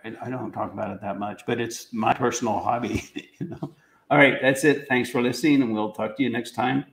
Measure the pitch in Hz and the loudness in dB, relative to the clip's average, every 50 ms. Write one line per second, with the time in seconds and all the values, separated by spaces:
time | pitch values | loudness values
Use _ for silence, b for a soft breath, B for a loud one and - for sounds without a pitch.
0 | - 113 110 - - 120 131 123 113 98 - - 110 - 101 104 107 101 98 95 | -12 -12 -12 -10 -8 -8 -6 -6 -6 -8 -4 -6 -6 -6 -4 -6 -6 -6 -6 -8
1 | 104 101 98 98 104 104 101 - - - 120 113 117 113 113 - - _ - 110 | -6 -6 -6 -4 -6 -8 -8 -8 -4 -4 -2 -2 -2 -4 -6 -10 -12 _ -4 0
2 | 117 120 - - 123 120 113 - 123 113 104 92 87 107 120 120 123 - - 95 | 0 0 0 0 -2 -2 -2 -2 -2 -2 -2 -2 -2 -2 -2 -2 -2 -4 -4 -6
3 | - - _ - - - _ _ 143 170 - - 156 147 b b b b b b | -6 -8 _ -16 -16 -16 _ _ -10 -10 -8 -10 -10 -12 b b b b b b
4 | b _ 139 143 143 135 - - 127 135 135 - - 151 139 139 - - 127 123 | b _ 6 6 6 6 6 4 2 2 2 6 4 4 4 4 0 0 0 0
5 | 117 - - 127 120 127 123 - - 156 147 135 131 113 110 107 107 104 - - | 0 0 0 0 0 0 0 2 4 4 6 6 4 2 0 0 -2 -2 -2 -4
6 | 107 107 - - 135 120 113 120 117 - - - 123 127 135 143 143 - | -6 -6 -2 0 0 0 0 -2 -4 -4 -4 -2 0 0 0 0 -2 -4